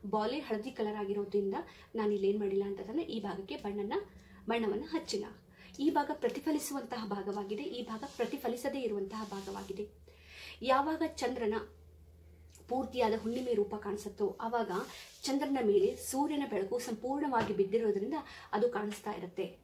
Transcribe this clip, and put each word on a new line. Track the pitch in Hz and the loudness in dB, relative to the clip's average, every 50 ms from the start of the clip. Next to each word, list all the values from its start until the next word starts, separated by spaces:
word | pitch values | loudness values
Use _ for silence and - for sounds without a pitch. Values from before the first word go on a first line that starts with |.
| - | -4
ಬಾಲೆ | 202 202 214 214 240 262 302 | 0 0 2 2 2 0 -2
ಹಳದಿ | 277 - 220 208 214 262 | -2 -2 -2 -2 -2 -6
color | - - 220 208 214 | -4 -2 -2 -2 0
ಆಗಿರೋದ್ರಿಂದ | 214 208 196 202 208 202 196 - 202 196 196 196 - 339 - - - - - - | -2 -2 0 0 -2 -2 0 2 2 2 2 0 -2 -4 -6 -12 -20 -20 -8 -4
ನಾನು | 226 214 208 | 0 2 2
ಇಲ್ಲಿ | 208 196 196 196 | 2 4 4 4
ಏನ್ | 202 214 | 4 4
ಮಾಡಿಲ್ಲ | 208 196 196 196 196 | 2 2 2 2 2
ಅಂತಂದ್ರೆ | 196 196 190 190 190 233 311 | 0 -2 -6 -6 -4 -2 -2
ಈ | 330 - - 220 | -2 -2 -4 -4
ಭಾಗಕ್ಕೆ | 196 202 180 180 196 - 294 | -2 -4 -4 -4 -6 -6 -8
ಬಣ್ಣನ, | 294 - 208 202 208 202 202 269 392 403 - - - - - - - - 214 | -6 -4 -4 -2 -2 -2 0 -2 -2 -4 -4 -16 -20 -20 -20 -20 -12 -2 0
ಬಣ್ಣವನ್ನ | 226 233 226 202 185 214 294 | 0 2 2 2 0 0 -2
ಹಚ್ಚಿಲ್ಲ. | 320 320 320 - - - 196 208 214 - - - - - - - - - - | -2 -4 -4 -4 -2 -4 -4 -4 -4 -10 -16 -20 -20 -20 -20 -20 -18 -6 2
ಈ | 277 311 | 2 4
ಭಾಗ | 285 302 285 - - | 4 4 2 2 -2
ಪ್ರತಿಫಲಿಸುವಂತಹ | - - 233 - 285 - 311 311 294 - - 285 277 240 - 254 226 220 | 0 0 -2 -2 0 0 0 0 0 0 -2 -4 -6 -6 -4 -6 -6 -4
ಭಾಗವಾಗಿದೆ, | 202 202 202 190 208 196 208 202 190 214 208 | -2 -4 -2 -2 -2 -2 -4 -2 -4 -4 -4
ಈ | 294 - 240 247 226 | -4 -6 -6 -6 -6
ಭಾಗ | 214 220 220 247 - - | -6 -6 -6 -6 -8 -2
ಪ್ರತಿಫಲಿಸದೇ | - 240 - - 277 - 240 233 - - 277 269 277 | -2 -2 -2 -2 -2 -2 -2 -2 0 -2 -2 -2 0
ಇರುವಂತಹ | 254 220 208 202 196 190 214 220 214 196 | -2 0 0 0 -2 -4 -4 -6 -6 -6
ಭಾಗವಾಗಿದೆ. | 196 196 196 196 196 202 196 196 196 196 208 - - - - - - - - - - - - - - - | -6 -6 -6 -6 -8 -8 -6 -8 -6 -8 -8 -10 -10 -18 -20 -20 -20 -20 -20 -20 -18 -16 -16 -16 -12 -6
ಯಾವಾಗ | - 254 262 269 277 311 320 311 330 311 - | 4 6 6 6 6 4 2 0 0 -2 0
ಚಂದ್ರನ | - 254 247 262 247 233 208 214 220 - - - - - - - - - - - - - - - - - - - - - - | 0 -2 -2 0 0 0 0 0 0 -2 -6 -16 -20 -20 -20 -20 -20 -20 -20 -20 -20 -20 -20 -20 -20 -20 -20 -20 -20 -8 -2
ಪೂರ್ತಿಯಾದ | 240 262 262 - - 247 233 214 220 | -2 -2 -2 -2 2 2 4 4 4
ಹುಣ್ಣಿಮೆ | 220 - 226 240 254 254 247 233 | 2 0 -2 -2 0 0 2 2
ರೂಪ | 208 202 202 208 | 2 2 2 0
ಕಾಣಿಸುತ್ತೋ | 208 - 202 180 - - 202 190 - 214 190 - - | -4 -4 -4 -4 -4 -4 -8 -2 0 0 0 0 -2
ಆವಾಗ | - 226 233 240 226 180 175 190 - - - - - - - - | -4 0 2 2 2 2 0 -2 -2 -4 -10 -14 -14 -16 -18 -10
ಚಂದ್ರನ | - 277 269 277 302 277 277 254 | -4 0 2 2 2 2 2 4
ಮೇಲೆ | 226 208 202 196 185 220 - | 6 8 8 8 8 6 2
ಸೂರ್ಯನ | - - - - 262 285 302 302 285 277 - | 0 -6 -2 2 2 2 2 2 0 0 0
ಬೆಳಕು | 220 190 196 196 240 247 | 0 0 0 0 0 -2
ಸಂಪೂರ್ಣವಾಗಿ | - - 226 208 - 247 269 294 302 285 254 226 214 202 | -2 -2 -4 -2 -2 -2 0 2 2 2 4 2 2 2
ಬಿದ್ದಿರೋದ್ರಿಂದ | 202 180 196 185 196 226 226 214 202 196 196 247 302 302 277 - - - - - | 2 2 2 4 4 2 4 4 2 2 0 0 -2 -4 -4 -8 -14 -16 -10 -4
ಅದು | - 214 233 240 | 0 2 2 4
ಕಾಣಿಸ್ತಾ | 240 202 208 208 208 - - 214 | 2 0 -2 -2 -4 -6 -6 -6
ಇರುತ್ತೆ. | 208 175 175 180 - - 185 175 - - | -6 -4 -6 -8 -4 -4 -4 -4 -6 -14